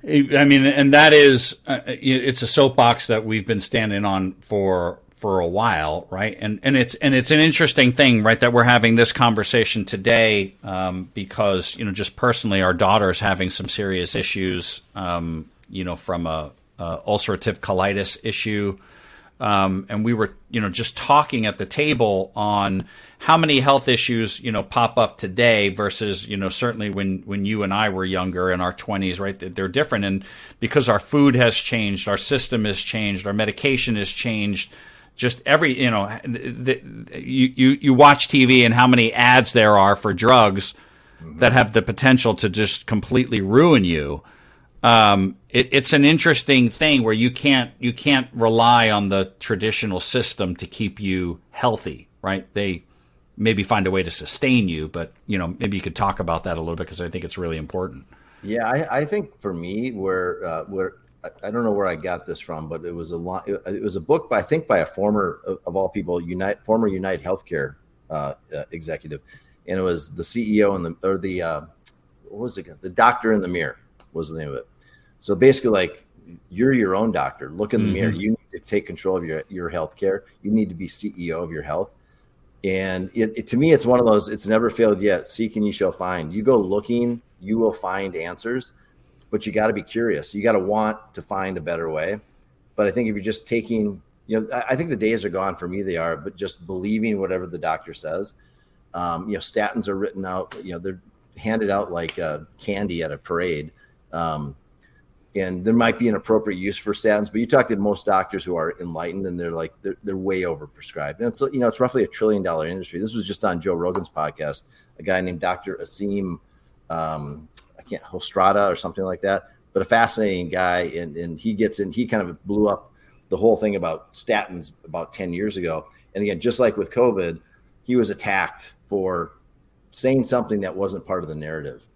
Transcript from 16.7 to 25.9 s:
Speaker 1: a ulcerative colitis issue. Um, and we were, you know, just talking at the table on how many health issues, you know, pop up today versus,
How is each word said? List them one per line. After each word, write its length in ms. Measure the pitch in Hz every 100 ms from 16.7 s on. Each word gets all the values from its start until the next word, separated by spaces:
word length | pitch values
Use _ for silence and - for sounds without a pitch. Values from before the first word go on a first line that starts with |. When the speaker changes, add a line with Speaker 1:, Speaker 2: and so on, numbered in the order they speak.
| _
Speaker 1:
a 180 | 85 80 -
ulcerative 520 | 104 - 95 - 92
colitis 580 | - 92 98 101 95 -
issue. 540 | 113 104 113 104 101 98 _ - - - _ _
Um, 480 | 117 101 95 95 98
and 160 | 107 110
we 80 |
were, 220 | 117 107 - _
you 80 | 117
know, 80 | 104
just 280 | 82 113 -
talking 480 | - 143 147 127 110
at 120 | -
the 80 | 98
table 680 | - 151 135 110 98 95 -
on 520 | 104 101 98 95 - - - _
how 200 | - 160
many 220 | 160 139
health 260 | 135 139 123
issues, 520 | 120 - 117 107 -
you 120 | 123
know, 120 | 107
pop 340 | - - 117 -
up 200 | 110 -
today 520 | 101 92 120 110 101
versus, 580 | 98 101